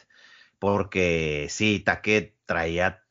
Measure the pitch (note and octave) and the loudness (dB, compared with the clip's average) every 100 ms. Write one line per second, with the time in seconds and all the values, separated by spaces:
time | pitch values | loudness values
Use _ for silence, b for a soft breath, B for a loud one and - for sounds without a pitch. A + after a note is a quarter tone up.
0 | _ b b b b _ G2 G2+ F#2+ F#2+ | _ b b b b _ 0 0 -2 0
1 | F2 E2 D#2 D2 D2+ - G#2+ G2 G#2 F2 | 2 2 0 -4 -6 0 2 2 0 -2
2 | G#2 G#2+ D#2+ _ - E2+ E2 E2+ F#2 F#2 | 2 0 0 _ -6 -2 -2 0 -2 -2
3 | _ | _